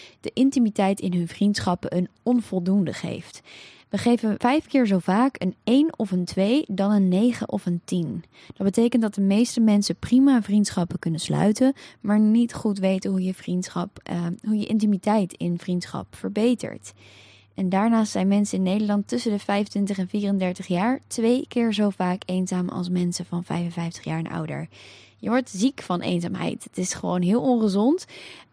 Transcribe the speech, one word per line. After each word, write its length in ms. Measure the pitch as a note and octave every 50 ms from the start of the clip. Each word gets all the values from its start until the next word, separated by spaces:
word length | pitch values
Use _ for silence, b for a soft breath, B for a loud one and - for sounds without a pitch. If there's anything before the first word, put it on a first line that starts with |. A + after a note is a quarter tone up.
| B B B B
de 100 | - - -
intimiteit 680 | - C4 C4+ - C4+ A#3 G#3 - - G3 F#3+ G3+ -
in 140 | - F#3 F3+
hun 140 | F3 E3+
vriendschappen 720 | E3 - - G3+ G#3 G3+ - - F#3 F3 - - - -
een 120 | F3+ F3+ - _ _ -
onvoldoende 680 | A#3+ B3 A#3+ G#3 - G3 F3+ F3 F#3 F#3+ G#3 F3 B2 -
geeft. 480 | - - E3+ A2+ - - - - - B B B B B B B B B _
We 80 | -
geven 380 | G3+ - A#3+ A#3+ A3+ A#3 G#3+ G3
vijf 300 | - - A#3+ C#4 D#4 -
keer 180 | - - C4+ A#3+
zo 140 | G3+ G3 F3+
vaak 360 | - F#3 F#3+ A3 B3+ C#4 - -
een 140 | F#3+ F#3 - - _
één 360 | A3 B3 C#4 D#4 D#4+ - -
of 120 | A3 F#3+
een 140 | F#3 F3+ F3
twee 380 | - - F#3+ F#3+ G#3 B3+ D4+ -
dan 240 | - G3 F#3+ G3 G3+
een 160 | G#3+ G3+ F#3+
negen 420 | F3+ F3+ F#3+ A#3 B3 A#3 - - -
of 140 | - G3 -
een 160 | F3+ F3 E3+ -
tien. 380 | - F#3 F3+ E3 D3+ - E3+ B B B B B B B
Dat 100 | - G3
betekent 360 | G3 - A3+ A#3 A#3 C4 A#3+
dat 120 | A3+ G#3+ -
de 60 | G3
meeste 380 | G3 G3 G3 G#3+ B3 - - A#3+
mensen 360 | A3 G#3+ G#3 G#3 G3+ - E3
prima 460 | - - - A#3+ C4 C4+ C#4 C4 A#3
vriendschappen 580 | G3+ - G3+ G#3+ G3+ - - F#3+ E3 - - -
kunnen 200 | - E3+ D#3+ E3
sluiten, 540 | - - D3 D3 E3+ G#3 G#3+ - B3+ C4+ C#4 B B B B B
maar 180 | - G3+ G#3 G#3+
niet 340 | G#3+ G#3+ A3 A#3 A#3+ A#3 -
goed 260 | - - G#3+ G3 G3+
weten 320 | F#3 F#3+ F#3+ F#3+ - G3
hoe 120 | F#3+ F#3+ F#3
je 100 | F#3 F#3
vriendschap, 680 | - - F#3 F3+ F3+ F3+ - - F3+ F3 G3+ - - -
eh, 220 | - - F3 E3+ E3+ F3+ - -
hoe 140 | G#3+ G#3+
je 80 | G#3+ -
intimiteit 680 | - A3 G#3 G#3+ G#3 G3+ F3+ - G#3 G#3+ A3 F#3 - -
in 240 | - E3+ F3 F3
vriendschap 580 | E3+ - - F3+ F3 - - - - - - -
verbetert. 800 | - - G3 G3+ G#3 A3 B3 A#3+ - - - - - - - B B B B B B B B B B B B B
En 140 | - F#3+ F3+
daarnaast 420 | F#3+ F#3+ G#3+ A#3 A#3 A3 A3 G#3+
zijn 160 | - G3 F#3+
mensen 300 | G3 G3+ G#3 G#3 - -
in 60 | F#3+ F#3
Nederland 440 | F3+ F#3+ G#3+ G#3+ G#3 G#3 G#3 G3+
tussen 240 | - A#3+ A#3+ - A3+
de 80 | G#3 G3+
vijfentwintig 580 | - - G3+ G3+ G#3 - - G#3 G3+ G3 G3
en 100 | F#3+ F#3
vierendertig 600 | F3+ - G#3 G3+ G3 G3+ F#3+ F#3 F3+ F3+ - F3+
jaar 320 | - F3+ F3 G3+ A#3+ C4 - -
twee 380 | - - B3 A3 A#3 B3 C4+ -
keer 260 | - - B3 A#3 A3+ G#3
zo 160 | G#3 G#3 G3+
vaak 340 | F#3+ - F#3 F3+ F3+ F#3+ -
eenzaam 440 | - F#3 F#3 F#3 - F#3 F3+ F3+ -
als 200 | - F3+ F3 F3+
mensen 360 | F3+ F3+ F3+ F3 F3 - F3
van 180 | - F3 F3 F3
vijfenvijftig 600 | - D#3+ E3+ F3 E3+ E3+ E3+ E3+ E3 - - -
jaar 160 | D#3+ D#3+ D#3+
en 100 | D#3+ -
ouder. 360 | - E3 D#3 D3+ C#3 C#3+ D#3+ B B B B B B B B B B
Je 120 | _ - G#3
wordt 200 | A#3 C4 B3+ -
ziek 320 | - F#3 A3+ C4+ - -
van 180 | - - F3+ F3
eenzaamheid. 640 | - - F3+ E3+ E3+ - F#3 E3+ E3 - - - -
Het 140 | - -
is 160 | F#3+ F3+ - -
gewoon 280 | - - F3 F3+ F3+
heel 200 | F3 F3+ G#3+ B3
ongezond. 640 | - C4 B3 A3+ A3 G3+ F#3 G3+ G#3+ C4+ E4 F#4 - B B B B B B B B _